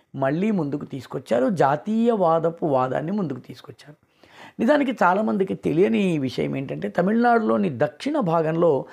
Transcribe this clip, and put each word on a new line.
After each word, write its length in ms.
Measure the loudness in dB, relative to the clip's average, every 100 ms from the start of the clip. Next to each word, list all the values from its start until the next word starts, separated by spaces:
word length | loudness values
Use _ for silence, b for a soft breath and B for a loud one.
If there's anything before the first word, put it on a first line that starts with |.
| b -4
మళ్ళీ 360 | -2 0 0
ముందుకు 340 | 0 -2 -4 -8
తీసుకొచ్చారు, 640 | -12 -10 -10 -2 0 2
జాతీయవాదపు 1160 | 2 2 0 -2 0 2 2 2 2 0 -2 0
వాదాన్ని 460 | 0 0 -2 -4
ముందుకు 280 | -4 -4 -6
తీసుకొచ్చారు. 560 | -12 -18 -18 -20 -20 -20 _ B B B B B
నిజానికి 380 | 2 2 2 2
చాలామందికి 500 | 2 2 0 0 -2
తెలియని 640 | -2 -2 2 2 2 0 0
విషయం 380 | -2 -4 -4 -4
ఏంటంటే 340 | -6 -8 -6
తమిళనాడులోని 880 | -2 0 2 2 2 2 0 0 0
దక్షిణ 420 | -2 -2 -4 -2
భాగంలో 680 | 0 0 0 2 2 2 -2